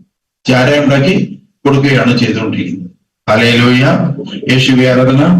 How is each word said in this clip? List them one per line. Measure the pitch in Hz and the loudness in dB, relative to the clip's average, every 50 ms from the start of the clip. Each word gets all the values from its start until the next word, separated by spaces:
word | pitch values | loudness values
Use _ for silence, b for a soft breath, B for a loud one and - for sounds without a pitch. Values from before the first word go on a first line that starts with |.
| - _ _ _ _ _ _ _ _ - | -18 _ _ _ _ _ _ _ _ -2
ചാരായം | 127 123 127 143 147 147 143 | 0 0 2 2 0 0 0
ഉണ്ടാക്കി | 131 139 131 - 185 202 202 - - - - _ _ _ _ - | 0 0 2 0 0 0 -2 -4 -6 -8 -14 _ _ _ _ -6
കൊടുക്കുകയാണ് | 143 135 131 139 139 131 120 - - 120 117 | -2 -2 0 0 0 0 0 0 0 0 0
ചെയ്തുകൊണ്ടിരിക്കുന്നത്. | 120 110 104 101 110 101 90 90 90 90 - - - - - _ _ _ _ _ _ - | -2 -2 -2 -4 -4 -4 -6 -6 -6 -8 -8 -10 -12 -16 -18 _ _ _ _ _ _ -2
ഹല്ലേലൂയ, | 107 113 117 117 117 120 120 123 123 127 135 - - - - - - - B B B B - - | -2 0 0 0 2 2 2 2 2 2 2 2 2 0 -2 -4 -6 -8 B B B B -4 -2
യേശുവേ | 127 131 135 135 127 127 127 | 0 0 2 2 2 2 2
ആരാധന. | 127 123 127 127 131 131 139 151 175 180 | 2 2 2 2 2 2 2 2 4 2